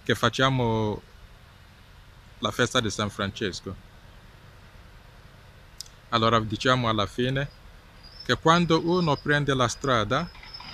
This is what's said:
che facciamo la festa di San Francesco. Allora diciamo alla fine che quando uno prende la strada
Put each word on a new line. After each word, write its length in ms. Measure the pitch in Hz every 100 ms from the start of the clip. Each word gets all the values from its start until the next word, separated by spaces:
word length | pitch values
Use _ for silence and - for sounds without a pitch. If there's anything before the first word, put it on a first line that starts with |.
che 120 | - 117
facciamo 880 | 117 - 131 131 117 110 107 104 - - - - - - - - - - - - - -
la 120 | 110
festa 280 | - 123 127
di 100 | 113
San 200 | - 104
Francesco. 680 | - 101 - 104 85 - 95 - - - - - - - - - - - - - - - - - - - - - - -
Allora 300 | 117 113 113
diciamo 500 | 110 107 131 127 117
alla 160 | 110 98
fine 440 | - 123 135 143 - - - - - - - -
che 120 | 123
quando 520 | 160 170 170 160 165
uno 260 | 180 175 139
prende 380 | 143 147 143
la 140 | 135 120
strada 640 | - 143 120 104 131 175 - - - -